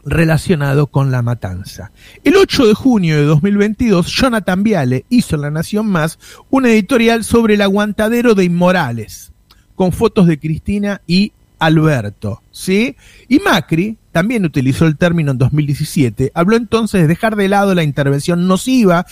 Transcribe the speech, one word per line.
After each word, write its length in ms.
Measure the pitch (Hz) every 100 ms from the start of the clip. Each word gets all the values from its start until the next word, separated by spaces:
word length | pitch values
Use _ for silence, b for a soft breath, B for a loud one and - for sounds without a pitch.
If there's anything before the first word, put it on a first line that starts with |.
relacionado 840 | 143 147 165 156 - 160 143 139 147
con 220 | 143 135
la 120 | 127
matanza. 680 | 120 117 92 90 - - 95 B B B
El 120 | - 392
ocho 300 | 381 - 220
de 80 |
junio 420 | 214 269 226 165 151
de 80 |
dos 180 | 147 156
mil 160 | 196 202
veintidós, 500 | 208 208 247 175 175
Jonathan 540 | - 262 226 190 185
Viale 420 | 214 190 127 127 -
hizo 280 | 240 - 156
en 60 |
La 80 | 147
Nación 360 | 156 - 208 214
Más 320 | 175 160 - B B _
un 160 | 269 247
editorial 560 | 220 185 254 226 233
sobre 320 | 214 233 226
el 80 | 208
aguantadero 720 | 196 202 208 202 214 240 240
de 100 | 202
inmorales, 840 | 180 175 180 185 131 117 104 - - _ _ b b
con 180 | - 185
fotos 340 | - 226 226 170
de 120 | 151
Cristina 640 | 156 160 - 202 202 202 -
y 260 | 180 208 - _ _
Alberto, 840 | 160 160 156 139 101 - 107 104 _
¿sí? 460 | - - 196 254 - b b -
Y 100 | 277
Macri 600 | 392 214 - 165 208 220 _
también 320 | 165 202 240 170
utilizó 400 | - 127 - 165
el 100 | 147
término 360 | 175 170 143
en 60 | 123
dos 140 | 127
mil 140 | 147 147
diecisiete. 680 | 139 151 185 120 104 131
Habló 220 | 165 175 226
entonces 460 | 233 226 220 196
de 40 | 151
dejar 300 | 170 220 214
de 120 | 196
lado 260 | 202 202
la 80 | 180
intervención 640 | 151 147 139 143 156 175 180
nociva 600 | 185 - 262 196 170 -